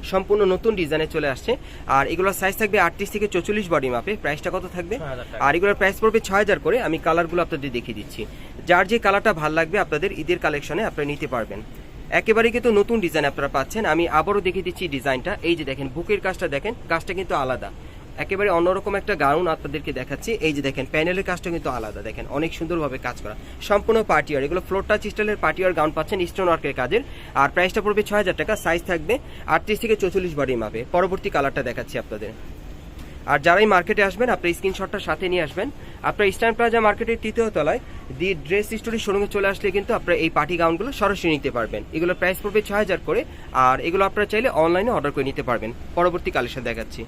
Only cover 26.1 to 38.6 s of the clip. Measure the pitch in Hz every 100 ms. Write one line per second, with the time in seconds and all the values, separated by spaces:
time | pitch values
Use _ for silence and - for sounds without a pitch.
26.1 | 196 170 - 180 160 147 131 127 202 277
27.1 | - - - 139 180 180 - 202 208 208
28.1 | 208 190 156 156 214 175 170 170 175 156
29.1 | 254 - - - 156 - 214 233 214 185
30.1 | 190 180 147 135 123 107 110 123 175 185
31.1 | 185 202 156 139 147 123 117 120 120 110
32.1 | 107 104 110 - - - - - - -
33.1 | - - 147 156 175 214 190 175 208 196
34.1 | 180 247 190 175 170 190 185 190 202 180
35.1 | 156 190 180 151 170 240 - - - -
36.1 | - 202 185 226 226 233 226 214 208 226
37.1 | 226 220 214 226 185 147 220 - - -
38.1 | 131 180 175 143 196